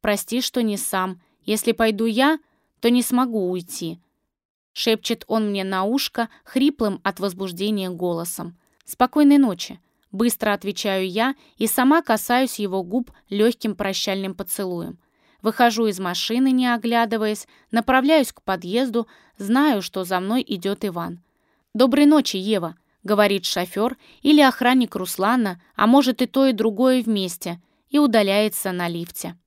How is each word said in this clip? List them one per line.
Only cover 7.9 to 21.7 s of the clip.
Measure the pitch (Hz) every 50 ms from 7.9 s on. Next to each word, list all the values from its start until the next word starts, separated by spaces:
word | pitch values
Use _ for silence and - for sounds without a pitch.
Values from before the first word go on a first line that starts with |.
| 180 165 180 180 170 165 170 170 - - 170 170 175 _ _ _ _ _ _
«Спокойной | - - - 247 247 - 302 294 277 285 285
ночи», | 269 226 180 175 - - - - _ _ _ _ _ _
быстро | - 190 233 240 - - - 214
отвечаю | 202 202 - 202 190 - - 208 190 190 190 190
я | 175 214 226 262 277 _ _ _ _
и | _ 220
сама | 220 - - 254 269 302 339
касаюсь | - - 220 214 - - 240 254 269 247 - -
его | 208 190 185 190
губ | 180 175 202 254 240 - _ _ _ _
легким | 196 202 214 240 240 _ - 220 190
прощальным | 180 208 196 190 - - 208 190 196 196 190 185
поцелуем. | 185 190 - - - 202 185 180 170 170 170 180 _ _ _ _ _ _ _ _ _
Выхожу | - 220 220 - 247 240 214 220 226
из | 214 190 185
машины, | 190 175 180 180 - - 226 247 269 269
не | 262 254 254
оглядываясь, | 247 240 233 233 233 233 233 233 214 226 220 220 214 214 - - _ _ _ _ _
направляюсь | - 233 208 - 254 262 254 285 320 311 254 -
к | - -
подъезду, | _ - 190 175 175 175 196 240 269 247 214 233 226 _ _ _ _ _ _ _
знаю, | 202 202 233 269 294 311 240 202
что | 180 - - 190 185
за | 180 190 180
мной | 185 196 226 262 -
идет | - 208 180 175 196 202 - -
Иван. | 202 170 170 170 170 170 175 _ _ _ _ _ _ _ _ _ _